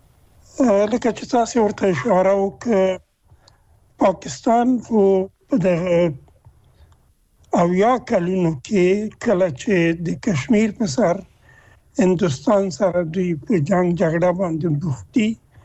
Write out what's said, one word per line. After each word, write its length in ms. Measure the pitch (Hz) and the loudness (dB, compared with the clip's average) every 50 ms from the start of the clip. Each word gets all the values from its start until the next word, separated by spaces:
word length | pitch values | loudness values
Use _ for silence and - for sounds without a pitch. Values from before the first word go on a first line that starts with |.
| _ _ _ _ _ _ _ _ _ - - - | _ _ _ _ _ _ _ _ _ -10 -4 0
آه، 260 | 269 240 196 202 208 | 2 2 4 2 2
لکه 260 | 208 247 240 - 233 | 0 -2 -2 -2 -2
چې 120 | 202 - - | -4 -4 -6
تاسې 320 | - - 240 226 226 - 240 | -2 0 0 0 0 0 0
ورته 260 | 214 202 - - - 196 | 0 0 0 -2 -2 0
اشاره 460 | 175 131 127 240 185 185 185 190 202 | 0 0 0 0 2 2 2 2 2
وکړه، 640 | 196 196 196 196 - - 240 220 190 190 185 185 185 _ _ _ _ _ _ - _ _ _ _ _ _ _ _ _ _ _ _ - | 2 0 -2 -4 -6 -4 0 0 2 2 0 -2 -4 _ _ _ _ _ _ -20 _ _ _ _ _ _ _ _ _ _ _ _ 0
پاکستان 840 | 247 196 180 - - 175 - - - 247 226 240 240 254 254 226 | 0 0 0 -2 -6 -14 -12 -6 -2 0 2 2 2 2 0 -2
خو 480 | - - 233 214 196 196 196 190 190 196 _ _ _ - | -2 -2 0 2 4 4 2 2 0 -4 _ _ _ -4
په 80 | 285 214 | -2 0
دغه 560 | 165 185 175 165 180 185 175 170 175 165 143 - - _ _ _ _ - _ _ _ _ _ _ - - _ _ _ _ _ _ _ _ _ _ _ - - | 2 2 0 0 0 0 2 2 2 0 -2 -6 -14 _ _ _ _ -20 _ _ _ _ _ _ -20 -20 _ _ _ _ _ _ _ _ _ _ _ -4 0
اویا 440 | 202 175 175 180 185 202 240 254 240 | 0 0 2 2 2 2 2 2 0
کلونو 540 | - - 233 185 170 180 185 190 175 160 160 123 - - | -2 -2 -2 -2 0 0 -2 0 0 0 -2 -4 -6 -2
کې 180 | 220 185 180 180 196 208 220 214 - - - | 0 2 2 2 2 0 -2 -6 -8 -6 -2
کله 240 | 233 202 180 190 175 | 0 2 2 0 -2
چې 240 | 131 - - 233 196 175 165 165 170 170 170 | -2 -4 -4 0 0 2 2 0 0 -2 -4
د 20 | 175 180 - - | -6 -6 -4 -4
کشمیر 480 | 240 180 127 - - 226 208 226 208 | -2 -2 -2 0 0 2 2 2 0
په 140 | - - 220 | -2 -4 -4
سر 300 | 165 127 - 214 170 175 190 - - _ _ _ _ - - _ _ _ _ _ _ - - | -4 -2 0 0 0 0 -2 -6 -16 _ _ _ _ -20 -20 _ _ _ _ _ _ -4 0
هندوستان 720 | 196 185 185 151 196 170 127 - - 254 208 196 196 190 | 2 2 2 2 0 -2 -2 -2 -2 0 2 2 0 -2
سره 340 | - - 208 180 165 180 175 | -2 -2 -2 0 0 0 -4
دوی 300 | 156 160 196 180 180 170 | -4 -4 -4 -2 -2 -4
په 200 | 139 - - 226 175 | -6 -4 -2 0 0
جنگ 380 | 139 170 196 180 180 175 175 | 0 0 0 0 2 0 0
جګړه 360 | 156 185 160 160 170 175 180 175 185 | 0 0 0 0 0 0 0 0 0
باندې 280 | 196 170 160 156 170 170 | -2 -4 -4 -4 -2 -2
بوخت 400 | 147 143 180 160 127 - - - - | -2 -2 -4 -6 -6 -8 -8 -4 -2
دي، 160 | 240 214 220 226 - _ _ _ - - | 0 0 0 -2 -6 _ _ _ -20 -20